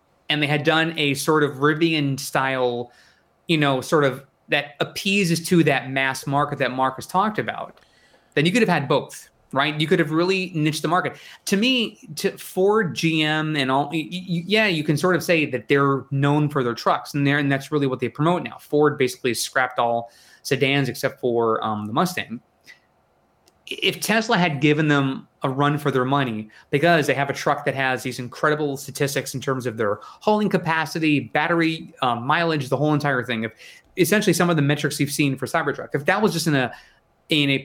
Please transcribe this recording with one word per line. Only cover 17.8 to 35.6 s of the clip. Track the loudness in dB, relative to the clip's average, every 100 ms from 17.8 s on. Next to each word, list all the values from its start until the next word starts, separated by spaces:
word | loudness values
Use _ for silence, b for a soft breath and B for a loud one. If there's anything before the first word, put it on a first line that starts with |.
| 0
what | -2
they | -4
promote | 0 0 0
now. | -4 -12
Ford | -2 2 4 4
basically | 0 0 -2
has | -2
scrapped | -2 0 0 0
all | 0 0 -4 B B B -4
sedans | 0 2 2 0
except | -2 -6 -2
for, | -2 0 2 0
um, | -2 -4 -4
the |
Mustang. | -2 -2 -2 -8 -12 -16 _ B B B _ _ _ _ _ _ _ -16
If | -6 -4 -2
Tesla | 0 0 2 2
had | 2 2
given | 2 4 4
them | 2 2 -4 -10 _
a | -4
run | 0 0 0
for | 0
their | 0
money, | 2 0 0 -4 -10 B B
because | 0 4 4 2
they |
have | 0 -2
a |
truck | -2 -2 -2
that | -2 -2
has | -2 -2
these | -4 -8
incredible | -10 -2 0 0 -2 -6
statistics | -10 -4 -2 -2 -4
in | -4
terms | -4 -2 -4
of | -2
their | -2 -2
hauling | -8 -4 0 2 2
capacity, | 0 0 -2 -2 -2 0 0
battery, | 0 -2 0 2 0 -2 -10 -4
uh, | -2 -2
mileage, | 0 0 2 0 -2
the | 0
whole | 2
entire | 2 0 -2
thing, | -2 -4 -6
if | B B B _ -2
essentially | 2 4 4
some | 2 2
of | 2
the |
metrics | 2 0 -2 -2
you've | -2
seen | 0 0 -2
for | -2
Cybertruck, | -2